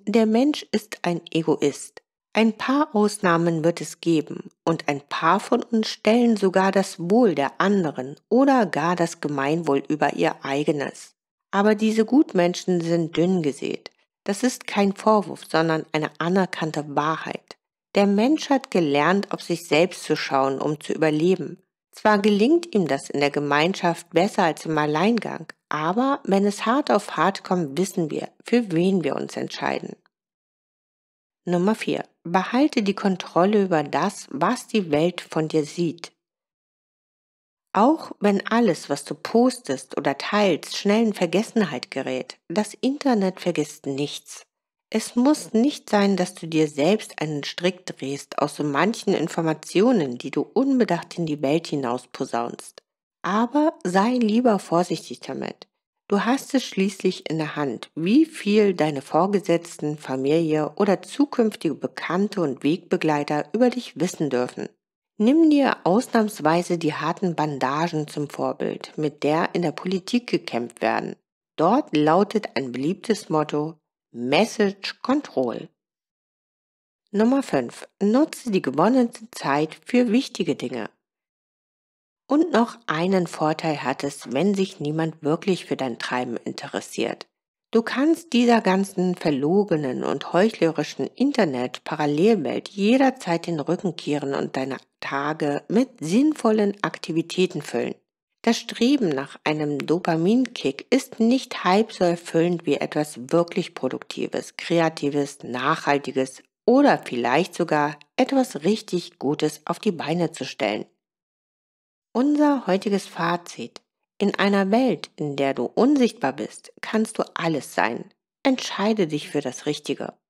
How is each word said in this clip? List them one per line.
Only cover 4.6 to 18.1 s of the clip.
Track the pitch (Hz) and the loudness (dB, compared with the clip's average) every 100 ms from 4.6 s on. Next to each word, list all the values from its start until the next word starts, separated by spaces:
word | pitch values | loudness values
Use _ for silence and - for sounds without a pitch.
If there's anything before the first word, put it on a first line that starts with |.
und | - 160 - | -2 -2 -2
ein | 143 | -4
paar | - - 165 190 | -6 -2 2 2
von | - 240 | 2 -2
uns | - 226 220 | 0 -2 -2
stellen | - - 233 240 214 | -2 2 4 4 4
sogar | 196 185 190 | 2 2 2
das | 196 190 - | 2 -2 -6
Wohl | 170 220 233 | 2 4 4
der | 143 135 - | 2 -2 0
anderen | 185 202 160 135 127 151 _ | 2 2 0 -4 -10 -12 _
oder | 233 277 262 190 | 4 6 4 2
gar | 143 160 | 0 0
das | 175 165 - | 0 -2 -2
Gemeinwohl | 147 147 139 165 151 139 - | -4 -2 0 0 2 0 0
über | 151 143 | 0 0
ihr | - 165 - | 0 -2 -2
eigenes. | - 139 151 151 - - - _ _ _ _ | -4 -2 0 -2 -4 -10 -20 _ _ _ _
Aber | 196 208 | 2 2
diese | 208 220 220 | 4 2 2
Gutmenschen | 220 269 - 190 175 180 - 180 | 4 4 4 2 2 0 -2 0
sind | 165 170 160 160 | 2 0 0 0
dünn | 175 185 | 2 2
gesät. | 147 - - - - - _ _ - | 0 -4 -6 -8 -12 -20 _ _ -8
Das | 196 | -2
ist | 247 - - | -2 -2 -4
kein | - 202 | 0 0
Vorwurf, | 196 - 214 - - - | 2 4 4 2 -10 -2
sondern | 160 165 160 - | 0 2 0 -2
eine | 156 151 - | -4 -4 -4
anerkannte | 165 190 180 - 160 151 147 143 | 0 2 0 -2 -6 -4 -4 -2
Wahrheit. | 151 160 - - - - _ _ _ | -2 -4 -6 -12 -14 -20 _ _ _
Der | - | 2
Mensch | 202 | 4